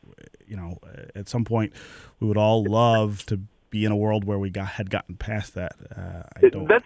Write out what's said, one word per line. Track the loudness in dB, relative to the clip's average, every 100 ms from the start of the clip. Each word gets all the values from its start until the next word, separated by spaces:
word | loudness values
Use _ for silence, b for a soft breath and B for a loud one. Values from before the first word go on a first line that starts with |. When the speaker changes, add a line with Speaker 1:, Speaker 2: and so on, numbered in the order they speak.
| -20 -20 -20 _ -14
Speaker 1:
you | -12
know, | -10 -12 -16 -20 -16
at | -14 -6
some | -4
point, | 0 0 -2 -6 B B B -4
we | 0
would | 4
all | 4 4
love | 2 4 4 4 2 -4 -6
to | -6 -6 _ -8
be | -2
in | 0
a | 2
world | 2 0
where | 0 -2
we | -4
got, | -4 -8
had | -6 -4
gotten | -4 -6
past | -10 -6 -6 -6
that. | -8 -10 -10 -18 -12
Uh, | -12 -12 -10 2
I | 4
Speaker 2:
It, |
Speaker 1:
don't, | 4 2
Speaker 2:
that's | 2